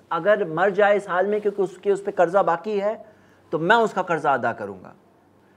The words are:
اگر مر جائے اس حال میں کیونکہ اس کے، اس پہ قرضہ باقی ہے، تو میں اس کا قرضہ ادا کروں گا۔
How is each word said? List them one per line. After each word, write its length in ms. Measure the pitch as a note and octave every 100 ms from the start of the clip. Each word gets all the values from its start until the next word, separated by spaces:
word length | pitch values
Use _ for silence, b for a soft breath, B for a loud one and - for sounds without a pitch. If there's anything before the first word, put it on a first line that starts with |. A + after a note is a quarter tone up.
| -
اگر 360 | E3 E3+ G#3 F#3
مر 240 | D#3+ G3
جائے 280 | F#3+ G3+ G#3
اس 100 | F#3+
حال 180 | F3+ G3
میں 140 | G#3
کیونکہ 220 | G#3 G3+
اس 160 | F#3 -
کے، 100 | G3+
اس 120 | G3
پہ 80 | G3+ G3
قرضہ 220 | E3+ G3
باقی 440 | F3 - G#3+ G#3
ہے، 140 | G3+ A3 b b b b b
تو 100 | D#3+
میں 160 | E3 A#3
اس 180 | G#3+
کا 80 | -
قرضہ 260 | F3+ D#3+ D3
ادا 260 | C3+ A#2+
کروں 240 | A2+ G2+ F#2+
گا۔ 100 | F2+ - _ _ _ b b